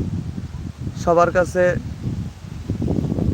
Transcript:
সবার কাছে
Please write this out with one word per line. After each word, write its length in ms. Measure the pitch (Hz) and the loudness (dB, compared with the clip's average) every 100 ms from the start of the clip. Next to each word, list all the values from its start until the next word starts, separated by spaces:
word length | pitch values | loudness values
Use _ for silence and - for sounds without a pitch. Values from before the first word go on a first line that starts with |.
| - - - - - - - - - - | 0 -4 -4 -6 -8 -8 -10 -8 -8 -2
সবার 280 | 185 170 170 | 4 6 6
কাছে 440 | 180 170 180 180 170 - - - - - - - - - - - - - - - | 4 2 4 4 2 -4 -6 -4 -4 -6 -8 -12 -10 -4 -2 0 0 0 0 2